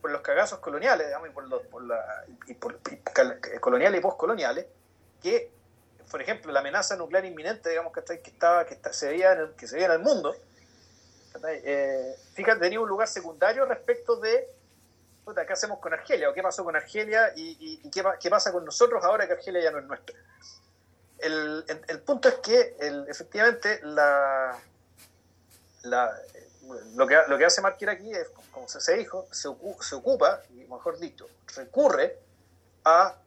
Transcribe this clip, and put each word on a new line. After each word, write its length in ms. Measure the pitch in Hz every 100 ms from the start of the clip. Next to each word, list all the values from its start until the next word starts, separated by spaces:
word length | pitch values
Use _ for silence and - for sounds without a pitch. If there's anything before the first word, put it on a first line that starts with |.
por 120 | -
los 80 | 147
cagazos 400 | - 165 208 196
coloniales, 480 | - 147 226 208 147
digamos, 200 | 143 160
y 40 |
por 160 | 139 135
los, 120 | 127
por 200 | - 120
la, 420 | 123 117 107 107 - - -
y 80 |
por, 240 | - 240 - -
y 100 | -
cal-, 420 | - 139 127 - -
eh, 60 | 117
coloniales 400 | - 123 175 190
y 20 |
postcoloniales, 680 | 185 - 170 214 131 139 175 _ _ _ _ _
que, 300 | 349 466 480 _ _ _ _ _ -
por 140 | 143
ejemplo, 300 | 131 214 156
la 80 | 139
amenaza 340 | 139 180 196
nuclear 300 | 190 160 175
inminente, 440 | 185 160 160 220 170
digamos, 240 | 165 165
que 60 | 170
está, 180 | - 170
que 140 | -
estaba, 340 | _ 170 175
que 100 | 170
está, 180 | - -
se 160 | - 147
veía 240 | 160 185
en 80 | 180
el, 140 | 156 -
que 100 | 123
se 80 |
veía 120 | 143 180
en 80 |
el 40 | 165
mundo, 380 | 214 254 151 - - _ _ _ _ _ _ _ _
¿cachai? 300 | - 160 151
Eh, 500 | 131 143 139 131 131 131 _
fíjate, 280 | - 196 220
tenía 200 | 175 214
un 80 | 220
lugar 200 | 196 220
secundario 560 | - 165 156 190 226
respecto 500 | - 233 - 240 - 480
de, 280 | 440 480 523 - _ _ _ _ _ _
puta, 200 | - 190
¿qué 80 | 160
hacemos 280 | 185 214 208
con 120 | 175
Argelia? 380 | 160 - 285 143
¿O 20 |
qué 120 | 143
pasó 180 | 185 -
con 140 | 175 156
Argelia? 560 | - 208 214 214 262
¿Y, 220 | 311 320 -
y, 220 | 320 320
y 80 | 294
qué 140 | -
pa-, 160 | 190 190
qué 100 | 175
pasa 220 | 202 202
con 120 | 175
nosotros 380 | 165 - 240 226
ahora 220 | 170 214 185
que 60 |
Argelia 320 | - - 180
ya 80 | 160
no 80 | 151
es 40 |
nuestra? 300 | - - - - _ _ - - _ _ _ _ _ _
El, 460 | 160 156 151 156 160
el, 140 | 156 -
el 120 | 160
punto 260 | - 277 262
es 80 | 247
que, 400 | - 240 247 -
el, 260 | 151 143 143
efectivamente, 720 | - 170 208 226 233 202 214
la... 760 | 151 151 147 143 139 135 131 123 - _ _ _ - _ _ _ _ _ _ _
La, 340 | 120 123 120 107 - - - _ 131 120 104
lo 100 | 117
que, 140 | 131 147 147
lo 100 | 139
que 100 | 165
hace 140 | 170
Marqués 280 | 196 190 202
aquí 240 | 175 208
es, 160 | 208 160 - -
como 160 | 135 123
se, 120 | -
se 140 | - 151
dijo, 300 | - 185 185
se 180 | - 147
ocu-, 320 | 135 185 190
se 140 | -
ocupa, 480 | 135 226 262 147 - -
y 140 | 123
mejor 340 | 131 123 175 160
dicho, 280 | 170 - - _ - -
recurre 640 | 262 247 294 - - - _ _ _ _ _ _
a 300 | - 170 190 -